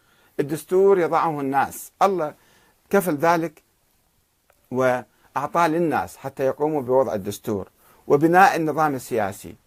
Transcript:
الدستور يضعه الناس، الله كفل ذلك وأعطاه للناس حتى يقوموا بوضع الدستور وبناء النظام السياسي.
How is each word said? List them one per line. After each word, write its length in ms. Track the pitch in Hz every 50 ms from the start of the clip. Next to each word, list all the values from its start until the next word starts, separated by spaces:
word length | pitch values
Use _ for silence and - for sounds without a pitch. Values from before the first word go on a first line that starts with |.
| _ _ _ _ _ _ - -
الدستور 580 | 151 139 165 156 - - 185 185 196 196 196 185
يضعه 420 | 165 143 165 151 - 165 151 143
الناس، 520 | 135 135 139 135 120 90 - - - - _ -
الله 320 | 180 196 196 170 156 147 - _ _ _ _ _ _ _ _ _ _ -
كفل 260 | 196 202 175 180 156
ذلك 460 | 135 160 170 175 170 165 165 _ - _ _ _ _ _ _ _ _ _ _ _ _ _ _ _ _ _ _ _ _ _ -
وأعطاه 1000 | 123 127 131 127 123 123 120 _ _ _ _ _ - 131 143 143 - 170 170 160
للناس 480 | 156 170 175 151 127 101 90 92 -
حتى 280 | - - 131 - - 135
يقوموا 360 | 131 - - 147 156 156 147
بوضع 320 | 123 120 127 135 127 - -
الدستور 540 | 104 92 104 104 - - 120 107 95 92 - _ _ _ _ _ _ -
وبناء 500 | - 139 143 160 165 175 185 196 165 -
النظام 380 | 165 160 156 - 160 156 151 135
السياسي. 600 | 123 - - 127 110 104 95 - - - 82 82 _ _